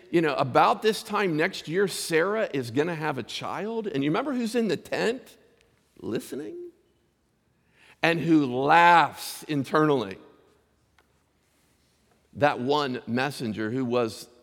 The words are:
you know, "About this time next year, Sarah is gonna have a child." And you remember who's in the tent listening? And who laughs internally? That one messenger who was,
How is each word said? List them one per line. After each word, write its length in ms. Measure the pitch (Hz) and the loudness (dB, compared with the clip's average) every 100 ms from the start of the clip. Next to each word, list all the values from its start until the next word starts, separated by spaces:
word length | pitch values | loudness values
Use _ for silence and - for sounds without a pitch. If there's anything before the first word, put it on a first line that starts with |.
| - | -2
you 100 | - | 2
know, 140 | 156 | 2
"About 480 | 135 135 160 185 233 | 0 2 4 4 4
this 200 | 214 202 | 0 -2
time 340 | - 208 196 151 | -4 -2 0 0
next 300 | 165 - 151 | 0 -2 -6
year, 220 | 180 196 | -2 -2
Sarah 600 | - - 160 185 214 202 | -2 -2 0 0 0 -2
is 180 | 135 120 | -4 -2
gonna 240 | 120 165 | -2 -2
have 220 | 160 156 131 | -2 -4 -4
a 60 | |
child." 640 | 107 - 131 135 208 226 208 | -8 -10 -8 -8 -6 -6 -4
And 160 | 135 | -2
you 60 | 143 | 0
remember 240 | 196 285 | 0 -2
who's 200 | 254 226 | -2 -2
in 140 | 240 220 | 0 0
the 80 | - | -2
tent 600 | - 143 196 254 - - _ _ _ _ _ - | -4 -2 -2 -4 -10 -20 _ _ _ _ _ -12
listening? 560 | - 117 - 254 311 349 349 - _ _ _ _ _ _ _ _ _ _ - _ | -6 -6 -6 -10 -12 -14 -16 -20 _ _ _ _ _ _ _ _ _ _ -20 _
And 180 | 160 165 | 0 0
who 260 | 165 156 131 | 2 2 2
laughs 1000 | 123 139 165 175 170 139 101 - - | 0 4 8 8 8 4 -2 -12 -12
internally? 760 | - 147 131 156 151 135 98 95 - _ _ _ _ _ _ _ _ _ _ _ _ _ _ _ _ _ _ _ _ | -4 -4 0 2 4 2 0 -8 -18 _ _ _ _ _ _ _ _ _ _ _ _ _ _ _ _ _ _ _ _
That 260 | - 143 113 | -2 0 0
one 400 | 123 147 139 123 - | 0 0 0 -4 -4
messenger 640 | 120 139 - 117 104 107 | -2 -2 -4 -6 -4 -4
who 140 | 131 | -4
was, 440 | 123 123 113 110 - _ | -2 0 -2 -6 -16 _